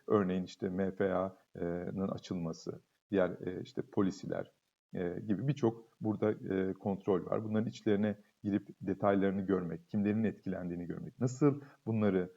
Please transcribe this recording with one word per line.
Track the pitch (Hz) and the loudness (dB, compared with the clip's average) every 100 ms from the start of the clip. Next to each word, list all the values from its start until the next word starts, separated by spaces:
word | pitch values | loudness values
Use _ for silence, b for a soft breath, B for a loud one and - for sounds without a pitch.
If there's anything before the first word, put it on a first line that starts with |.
| - | 2
Örneğin | 107 92 92 | 2 4 0
işte | 90 - 98 | -4 -4 -4
M | 90 95 | 0 -2
F | 95 98 | 0 2
A'nın | 92 95 - _ - 87 87 87 95 95 | 2 0 -6 _ -6 -4 -4 -4 -4 -4
açılması, | - - 92 82 82 - - _ _ - | -4 -6 -4 -4 -6 -8 -10 _ _ -2
diğer, | 98 90 | 2 2
e, | 90 95 90 | 0 -6 -8
işte | - - | -6 -8
polisiler, | - - 95 - - 50 - _ _ _ _ | -2 2 2 0 -6 -6 -6 _ _ _ _
e, | - 87 90 | -6 -4 -4
gibi | 107 92 135 | -2 0 0
birçok | 143 113 113 - - | 2 2 2 -6 -6
burada, | 110 101 107 | -4 0 0
e, | - 98 95 95 | 0 0 0 0
kontrol | 92 104 95 - 92 - | -2 -2 0 2 2 2
var. | 101 | -2
Bunların | 110 107 120 | 0 0 0
içlerine | - - 101 107 101 B _ | -2 2 4 2 -2 B _
girip | 104 101 - - | 0 0 -2 -8
detaylarını | 90 92 101 98 98 95 | -6 0 2 4 2 2
görmek, | 95 95 87 82 - | 2 0 0 -8 -4
kimlerin | 107 101 107 | 0 2 2
etkilendiğini | 110 - - 90 90 87 85 | 0 -2 -6 -6 -6 -6 -6
görmek, | 85 - - | -8 -10 -4
nasıl | 123 123 147 139 B B - | -2 2 2 2 B B -2
bunları, | 113 104 92 90 | 2 4 4 0